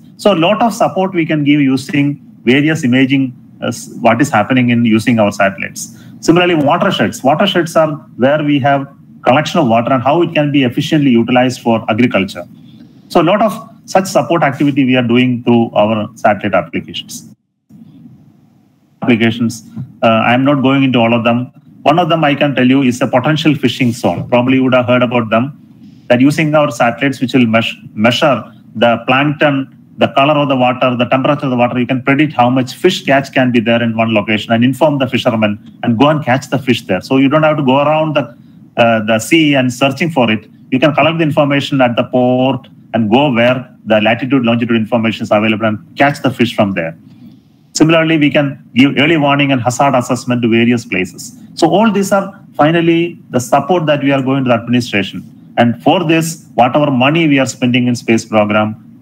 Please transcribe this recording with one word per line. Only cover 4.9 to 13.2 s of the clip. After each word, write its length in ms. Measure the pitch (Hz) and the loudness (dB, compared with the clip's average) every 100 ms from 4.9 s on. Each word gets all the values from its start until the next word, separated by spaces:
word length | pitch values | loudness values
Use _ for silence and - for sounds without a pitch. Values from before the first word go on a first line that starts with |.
| 110 135 113 | 0 0 0
our 120 | 104 | 0
satellites. 680 | 101 98 - - - - - - - | 0 -2 -2 -12 -12 -16 -18 -20 -8
Similarly, 340 | - 170 180 | 0 2 2
watersheds. 680 | 165 143 170 196 - 104 - | 0 0 0 0 0 -4 -2
Watersheds 540 | 131 156 196 185 165 165 | -2 2 0 0 0 0
are 160 | 156 143 - - | 0 -2 -12 -2
where 260 | 131 151 | 0 0
we 160 | 147 143 | 0 0
have 280 | 143 139 139 - - - | 0 -2 -4 -16 -20 -6
collection 360 | - 135 156 180 | 0 0 0 0
of 80 | 127 | 2
water 240 | 117 120 | 0 0
and 100 | 131 | 0
how 200 | 127 165 | 0 0
it 120 | 165 | 0
can 160 | 156 147 | 0 0
be 120 | 139 | 0
efficiently 460 | 127 151 - 156 139 | 0 -2 -2 0 2
utilized 500 | 117 120 123 127 127 | 0 2 0 0 -2
for 240 | 120 113 - | -2 -2 -2
agriculture. 560 | 110 123 98 92 87 - - - - - - - | 0 0 0 -4 -8 -16 -20 -20 -20 -20 -20 -4
So 120 | 185 | 0